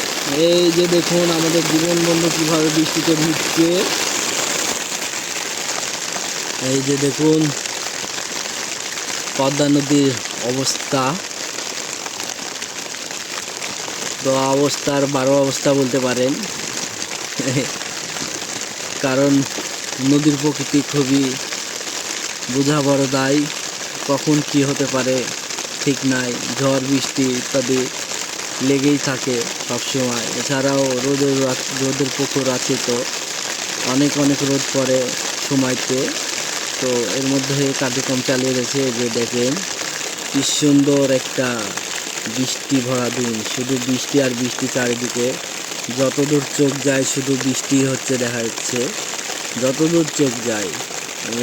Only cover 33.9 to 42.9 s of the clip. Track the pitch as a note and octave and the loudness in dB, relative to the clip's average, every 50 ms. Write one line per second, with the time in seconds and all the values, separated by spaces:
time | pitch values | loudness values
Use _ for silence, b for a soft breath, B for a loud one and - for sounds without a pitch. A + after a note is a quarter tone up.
33.9 | B2+ C3+ D3 C#3+ C#3 C#3+ C#3+ C#3 C#3 B2+ C#3+ C3+ C#3 C3+ C3+ - - C3+ C3 B2+ | 2 4 4 4 4 2 2 2 2 2 2 2 2 0 0 0 0 0 2 4
34.9 | C3 C3 B2 A#2+ A2 - - - - - - - C#3+ C3+ C3 B2+ B2+ A#2 - - | 4 2 2 0 -2 -4 -4 -6 -6 -4 -2 0 2 2 2 2 2 0 0 0
35.9 | C3 C3 D3+ - - - - - - - - - - - - - - - C3+ B2+ | 0 0 0 0 -2 -4 -4 -4 -4 -4 -4 -4 -6 -6 -6 -6 -4 -2 0 0
36.9 | B2 A#2+ A#2 G2+ - C3+ C3+ C3+ C#3 C#3 C3+ C#3 C#3 C#3+ C#3 C3+ C3+ - C#3 B2+ | 2 2 0 0 0 0 0 2 2 2 0 0 2 2 2 2 2 0 0 0
37.9 | B2 C3+ B2+ - C3 B2+ B2 - C3 B2+ B2+ C3 B2+ B2+ A#2+ - - C#3 C3+ C3 | 0 0 0 0 0 0 0 0 2 2 2 2 0 0 0 0 0 0 0 0
38.9 | A#2 A#2 B2 A#2+ A2+ B2 A#2 - B2 A#2+ A#2+ C3 C#3+ G3 - - - - - - | 0 0 -2 0 0 0 0 0 0 0 2 2 0 -2 -4 -6 -6 -6 -6 -6
39.9 | - - - - - - - - - C#3 C3+ - - - D3+ D3 C#3+ C#3+ C#3 C#3+ | -6 -6 -8 -8 -8 -8 -6 -4 -2 0 0 0 2 2 4 6 6 6 6 6
40.9 | C#3+ C#3+ C#3 C3+ C3+ B2+ - - - C#3 C3 B2 A#2+ A2+ G#2 F#2 F2 - - - | 4 4 4 4 2 2 0 -2 -2 -2 0 0 -2 -2 -4 -6 -6 -6 -8 -8
41.9 | - - - - - - - A2+ A2 B2+ B2+ - - - - - C#3 C3 A#2+ B2 | -8 -8 -8 -8 -8 -8 -6 -4 -2 -2 -2 -2 -4 -4 -2 0 2 2 2 2